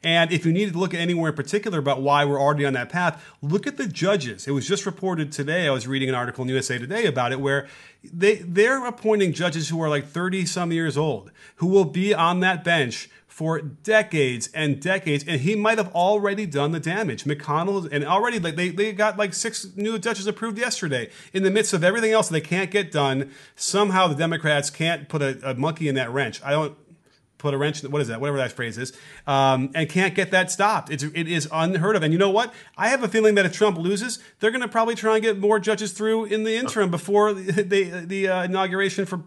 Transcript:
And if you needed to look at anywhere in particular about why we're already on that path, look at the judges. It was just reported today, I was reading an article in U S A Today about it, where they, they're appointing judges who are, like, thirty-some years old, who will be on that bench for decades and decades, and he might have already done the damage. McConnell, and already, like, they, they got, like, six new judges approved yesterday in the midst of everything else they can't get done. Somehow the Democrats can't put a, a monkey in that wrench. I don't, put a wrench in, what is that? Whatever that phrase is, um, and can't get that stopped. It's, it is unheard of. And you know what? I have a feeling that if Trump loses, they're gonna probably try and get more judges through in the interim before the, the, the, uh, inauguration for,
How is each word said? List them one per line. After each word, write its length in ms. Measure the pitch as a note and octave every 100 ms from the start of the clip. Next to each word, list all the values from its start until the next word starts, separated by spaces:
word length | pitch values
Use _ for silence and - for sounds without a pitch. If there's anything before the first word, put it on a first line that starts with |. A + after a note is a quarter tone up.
And 280 | E3 E3+ E3
if 160 | E3 E3
you 40 |
needed 220 | E3+ G#3
to 60 | E3+
look 160 | F#3 F3+
at 40 |
anywhere 300 | E3+ F3 D#3+
in 60 | D3+
particular 420 | C3+ G#3 G#3+ E3+
about 240 | C#3 C3
why 240 | C3+ C#3+ D3
we're 160 | C#3+
already 240 | C#3 D3 C#3
on 80 |
that 160 | C3 B2
path, 340 | E3+ F3 D#3+ - -
look 260 | C#3+ G3 C#4+
at 100 | -
the 100 | B3
judges. 600 | - F3+ G#3 B2+ - -
It 40 |
was 160 | C#3+ C#3
just 200 | F#3+ G3
reported 440 | F3+ F#3 E3+ D3
today, 360 | - C#3+ E3+ D#3+
I 40 |
was 160 | C3 A#2+
reading 220 | C3+ C3
an 60 | B2+
article 280 | B2 -
in 60 | B2+
U 80 | C3
S 140 | -
A 80 | B2
Today 260 | B2 G#3 A3
about 260 | C3 A#2+
it, 80 | C3
where 280 | C#3 C#3 C#3 - - _
they, 340 | - E3+ G3 A3
they're 460 | F3 F3 A3+ C4+
appointing 500 | B3 A#3+ A3 G#3+ F#3+
judges 360 | D3+ F3 E3 D#3
who 100 | D#3+
are, 80 | D#3
like, 180 | D3 C#3
thirty-some 640 | E3+ F3+ F#3+ F3+ F#3 E3+
years 260 | E3 D#3+ C3+
old, 340 | D#3 A2+ - - - -
who 100 | E3+
will 180 | G3 F3
be 300 | D3+ G3 G3+
on 240 | E3+ F3+
that 240 | F#3 F3
bench 480 | E3+ E3 B2+ - - - _
for 340 | - D#3+ E3
decades 880 | D3+ - - G#3+ G#3+ E3 C3 B2 - D#3
and 260 | D#3 C#3
decades, 420 | F3+ F#3+ F3 C#3+ C#3+
and 160 | C#3
he 140 | D3 G#3+
might 220 | G#3+ A3
have 160 | F#3 E3+
already 520 | F3+ G#3 G3+ G3 G#3
done 240 | C#3 D3
the 80 | E3
damage. 440 | - F#3+ G#3 A2+
McConnell, 640 | E3+ D3 D3 D3+ F3+ G3 D#3+
and 120 | C#3+
already, 360 | C#3+ F#3 A#3 A#3
like, 160 | E3+ D3+
they, 140 | F3+
they 220 | E3+ G#3+
got, 260 | G3 G#3+ G3
like, 180 | G#3 -
six 320 | A3+ A3 G3 F#3
new 240 | G#3 A3
judges 260 | A#3 G#3 G3
approved 320 | G#3 A3+ G#3
yesterday 520 | A#3+ - E3 C3 A2+ - -
in 120 | F#3+
the 80 | F#3+
midst 220 | G3+ G#3+
of 100 | F3+
everything 280 | F3 A3+ A3
else 160 | A3 F#3+
they 140 | D#3+
can't 300 | D#3 F3 F#3
get 200 | G3+ F3
done. 380 | D3+ C#3 C3+ C#3 - - -
Somehow 520 | - F#3+ G#3 F#3 F#3
the 80 | C#3+
Democrats 560 | E3 E3 D3+ D3 C#3+
can't 360 | - D#3+ E3+ D3
put 140 | D#3
a, 300 | C#3 B2+ C3+
a 20 |
monkey 340 | B2 D3+ D#3+ D#3
in 60 |
that 180 | C3 A#2+
wrench. 300 | C3 A#2+ G#2
I 80 | C#3
don't, 240 | D3 D3+ - _ - _ _ _ _
put 180 | D3 C#3
a 20 |
wrench 260 | D3 D3+
in, 60 | C#3
what 120 | D3
is 40 | A#2+
that? 140 | A2+
Whatever 160 | C#3+ C#3+
that 140 | B2
phrase 260 | - A#2 A2
is, 160 | C3 - - - -
um, 460 | C#3 C3+ C3 C3+
and 160 | D#3+ D#3+
can't 240 | F3+ F#3+
get 160 | F#3+ F#3+
that 220 | F#3 F3+
stopped. 400 | - G3+ G3 -
It's, 100 | D3
it 260 | D3 D3+ E3
is 220 | E3+ D3
unheard 440 | D#3+ E3 F#3 F#3 G#3+
of. 80 |
And 100 | D#3
you 60 | E3
know 100 | G3
what? 240 | G3 A#3 - - -
I 120 | G#3
have 120 | C4
a 60 | A#3
feeling 260 | A3 G#3+
that 140 | G3+ F#3
if 60 |
Trump 260 | F3 G#3+ F3
loses, 400 | E3+ G3 A#3+ A3+ - _
they're 120 | G#3+
gonna 160 | B3 B3
probably 260 | A3+ A3+
try 220 | A#3 A3 A3
and 80 |
get 160 | A3 G3+
more 180 | G3+ G#3+
judges 340 | G3+ G#3+ G#3+
through 340 | - G#3+ A3 G#3+
in 180 | A3
the 120 | A3 A3+
interim 360 | C4 A3+ F#3+
before 420 | E3+ - G#3 G#3
the, 300 | G3 F#3+ F3+
the, 200 | F#3+ G3 F3+ F3 E3+
the, 220 | F#3+ F#3+
uh, 160 | F#3
inauguration 640 | F3+ F#3 F#3+ F#3 G3 F#3 F#3
for, 160 | F3+